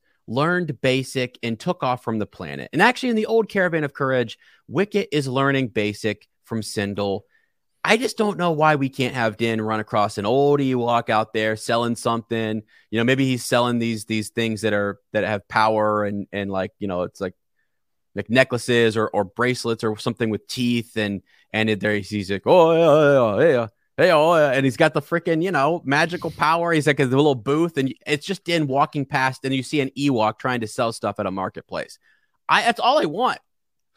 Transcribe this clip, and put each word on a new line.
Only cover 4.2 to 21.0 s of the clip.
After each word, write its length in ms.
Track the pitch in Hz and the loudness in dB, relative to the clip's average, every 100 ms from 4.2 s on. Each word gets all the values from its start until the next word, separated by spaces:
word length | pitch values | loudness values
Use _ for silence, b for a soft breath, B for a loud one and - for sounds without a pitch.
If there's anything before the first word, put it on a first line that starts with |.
| 113 - b b - | -2 -6 b b -8
Wicket 400 | 127 208 202 - | -4 -2 -2 -2
is 160 | 151 135 | -2 -2
learning 420 | 127 139 135 127 | 0 2 2 0
basic 600 | 110 104 101 110 104 _ _ | -2 -2 -2 -4 -6 _ _
from 160 | - 113 | -8 -8
Sindel. 640 | 104 110 101 101 101 95 _ _ _ _ _ _ | -6 -4 -4 -2 -2 -4 _ _ _ _ _ _
I 120 | - 226 | 0 0
just 200 | 262 - | 0 -2
don't 220 | 208 165 | -2 0
know 140 | 175 | 0
why 240 | 151 156 151 | 2 2 2
we 120 | 135 | -2
can't 260 | - 123 | -2 -4
have 220 | 131 113 104 | 0 -2 0
Din 240 | 117 110 | -2 -2
run 200 | 110 110 | -2 -4
across 380 | 107 110 104 104 | -2 0 0 -2
an 80 | 101 | 0
old 340 | 131 143 143 | 2 4 2
Ewok 500 | 135 127 117 120 117 | 2 0 0 0 2
out 220 | 110 110 | 0 0
there 240 | 110 110 110 | -2 -2 -2
selling 400 | - 117 117 117 | -2 0 0 -2
something. 680 | 123 117 - 113 110 110 - b b | -2 -2 -2 -4 -2 -4 -8 b b
You 80 | 110 | 0
know, 60 | |
maybe 220 | 120 135 135 | 2 2 2
he's 180 | 123 | 0
selling 360 | - 123 120 120 | 0 2 2 0
these, 240 | 117 110 | -2 -4
these 240 | - 110 104 | -4 -4 -4
things 320 | - 113 107 | -4 -2 0
that 120 | 107 | 0
are, 280 | 104 101 98 _ | 0 -2 -6 _
that 120 | 107 | -2
have 240 | 95 101 - | -2 -4 -2
power 560 | 113 110 107 107 104 | 0 2 2 2 0
and, 240 | 104 101 - | -2 -4 -6
and, 160 | 101 98 | -6 -4
like, 220 | 95 95 - | -4 -6 -6
you 80 | 101 | -6
know, 160 | 90 | -4
it's 180 | 87 - | -4 -6
like, 140 | 92 - _ _ _ _ _ _ _ | -8 -8 _ _ _ _ _ _ _
like, 160 | 98 107 | -10 0
necklaces 640 | 127 131 120 - 120 113 110 | 2 2 0 2 4 4 2
or, 120 | 107 | 0
or 160 | 104 | 0
bracelets 580 | 95 - 123 123 117 113 | -2 0 -2 0 -4 -2
or 160 | 110 107 | -2 -2
something 320 | 127 113 113 | -6 -2 -2
with 160 | 104 - | -2 -6
teeth. 500 | - 120 120 110 | -4 0 -2 -2
And, 260 | 113 | -4